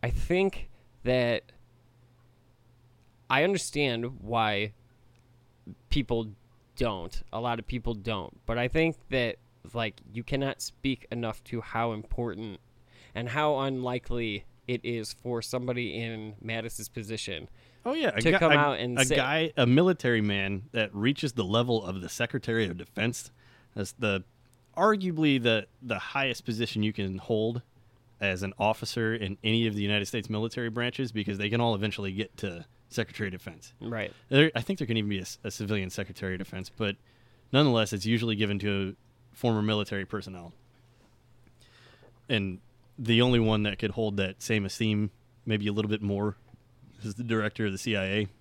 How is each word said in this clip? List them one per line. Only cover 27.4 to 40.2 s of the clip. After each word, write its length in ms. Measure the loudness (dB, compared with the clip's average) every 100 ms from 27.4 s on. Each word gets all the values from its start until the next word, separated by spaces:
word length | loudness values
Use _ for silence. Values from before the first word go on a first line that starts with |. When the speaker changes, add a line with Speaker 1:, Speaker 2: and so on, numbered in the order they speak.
| 0 -2 -8 _ -20 _ _ _
Speaker 2:
as 240 | -2 -2
an 100 | -4 0
officer 560 | 2 2 -4 -2 0 0
in 200 | -4 -2
any 220 | 2 2 2
of 80 |
the 80 | 0
United 240 | 0 0 0
States 240 | -4 -4
military 400 | -4 -2 -4 -4
branches, 420 | -2 -4 -2 -4
because 280 | -2 -2 -2
they 100 | 0
can 100 | 2
all 140 | 2
eventually 380 | 2 0 -2 -6
get 260 | -4 -6 -6
to 260 | -8 -8 -14 _ _
Secretary 400 | -4 -4 -4 -6
of 20 |
Defense. 400 | -6 -12 -16 -20 _
Speaker 1:
Right. 320 | -8 -6 -6 -10 _
Speaker 2:
There, 220 | 4 4
I 80 | 2
think 160 | -4 -4
there 80 | -2
can 100 | 0
even 120 | 0
be 80 | -4
a 40 |
s-, 180 | -6 -10
a 60 | -12
civilian 400 | -8 -2 -2 -2
Secretary 440 | -6 -8 -8 -6 -6
of 20 |
Defense, 300 | -8 -10 -12
but 280 | -4 -4 -4 _ _ _ -20 _
nonetheless, 420 | 4 6 6 2
it's 120 | 0 2
usually 300 | 2 2 0
given 240 | 2 0
to 360 | 0 0 -2 -6 _ _ -20
former 300 | -2 0 2
military 420 | 2 0 -2 -4 -6
personnel. 480 | -8